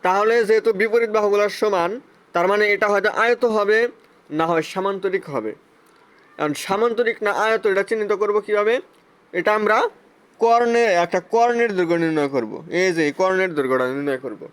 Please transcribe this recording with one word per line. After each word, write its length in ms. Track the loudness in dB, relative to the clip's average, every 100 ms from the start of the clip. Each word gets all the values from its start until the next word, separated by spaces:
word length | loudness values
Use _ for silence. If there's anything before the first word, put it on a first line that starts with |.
তাহলে 420 | 2 2 2 2
যেহেতু 300 | 4 2 2
বিপরীত 360 | 0 2 2 2
বাহুগুলো 400 | 0 2 2 0
সমান, 500 | 0 -2 0 -2 -4 -12 _ _
তার 140 | 0 0
মানে 240 | 2 2
এটা 160 | 0 0
হয়তো 220 | 2 0
আয়ত 360 | 0 0 2 0
হবে, 420 | 0 2 2 0 -6 _ _ _
না 160 | -2 0
হয় 140 | 0
সামান্তরিক 680 | -2 -4 -4 -2 -4 -4 -4
হবে। 260 | -6 -6 -10 _ _ _ _ _ _ _ -8
কারণ 160 | -6
সামান্তরিক 720 | -6 -4 -2 0 0 -2 -2
না 80 | -2
আয়ত 360 | 0 0 0 0
এটা 160 | 0
চিহ্নিত 280 | -2 -4 -2
করব 280 | -2 0 -2
কিভাবে? 420 | 0 0 0 -2 -4 _ _ _ _
এটা 220 | -4 0 0
আমরা 340 | 2 2 0 -6 _ _ _ _
কর্ণে, 460 | 2 4 4 2
একটা 360 | 2 2 2 -2
কর্ণের 560 | 0 2 2 2 0 0
দৈর্ঘ্য 200 | 0 2
নির্ণয় 340 | 0 0 0
করব। 340 | -2 -4 -10 -6
এই 240 | -2 0
যে 120 | 0 -2
এই 60 |
কর্ণের 440 | 0 0 0 -2 -2
দৈর্ঘ্যটা 320 | 0 0 0
নির্ণয় 300 | -4 -4 -6
করব 300 | -8 -12 -16